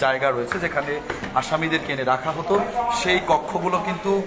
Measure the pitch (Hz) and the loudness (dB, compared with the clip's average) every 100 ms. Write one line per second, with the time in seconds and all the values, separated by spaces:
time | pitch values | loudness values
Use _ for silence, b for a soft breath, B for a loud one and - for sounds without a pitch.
0 | 135 131 139 123 120 190 170 147 143 147 | 2 2 2 0 -2 -2 0 -2 -2 -4
1 | - - - 131 - 156 160 160 147 135 | -6 -8 -2 -2 0 0 0 0 -2 -2
2 | 127 127 160 156 160 202 - 240 - 180 | 2 2 0 -4 0 2 2 -2 0 0
3 | 180 185 175 156 - 180 180 180 185 175 | 2 0 4 2 2 -2 0 0 -2 -4
4 | 196 196 | 0 0